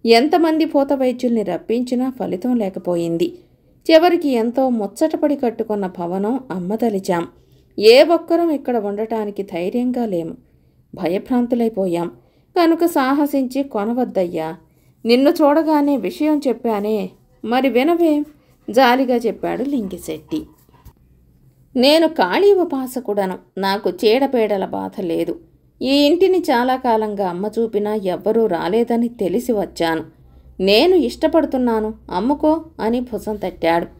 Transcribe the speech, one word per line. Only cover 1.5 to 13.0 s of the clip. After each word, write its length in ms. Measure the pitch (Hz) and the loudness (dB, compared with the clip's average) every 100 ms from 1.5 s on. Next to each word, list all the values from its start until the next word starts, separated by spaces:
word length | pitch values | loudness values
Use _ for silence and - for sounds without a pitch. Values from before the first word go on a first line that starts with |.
| 170 - 226 247 247 262 254 | -6 -4 -4 -2 -2 -4 -4
ఫలితం 360 | 185 180 247 247 | -6 -4 -2 -2
లేకపోయింది. 800 | 196 190 185 175 170 170 175 - _ _ _ _ - | -2 -6 -4 -4 -2 -2 -4 -6 _ _ _ _ 4
చివరికి 380 | 320 349 349 294 | 6 6 0 0
ఎంతో 400 | 240 233 240 262 | -2 -2 0 0
ముచ్చటపడి 680 | 233 202 - 311 320 294 285 | -2 -4 -2 -2 0 -2 -2
కట్టుకున్న 520 | 240 226 220 208 190 | -4 -4 -6 -4 -6
భవనం 520 | 185 175 190 202 262 262 | -8 -6 -4 -4 -4 -6
అమ్మదలిచాం. 760 | 185 180 220 240 196 190 175 170 _ _ _ _ - | -8 -6 -2 -2 -2 -2 -4 -4 _ _ _ _ 4
ఏ 240 | 208 247 | 8 8
ఒక్కరం 460 | 311 339 339 339 339 | 6 2 0 0 0
ఇక్కడ 280 | 285 269 240 | -2 -2 -2
ఉండటానికి 640 | 202 202 220 226 208 202 | -2 -6 -4 -4 -6 -8
ధైర్యంగా 640 | 196 170 180 240 247 247 226 | -8 -6 -4 -2 -2 -2 -4
లేము. 300 | 175 165 - _ _ _ _ _ - | -4 -6 -12 _ _ _ _ _ -6
భయభ్రాంతులైపోయాం. 1160 | 170 190 208 247 240 247 226 220 190 170 170 - _ _ _ 359 | -2 -2 -2 -2 0 0 -2 -2 -2 -2 -4 -10 _ _ _ 0
కనుక 280 | 339 330 339 | 2 2 2
సాహసించి 760 | 330 | 0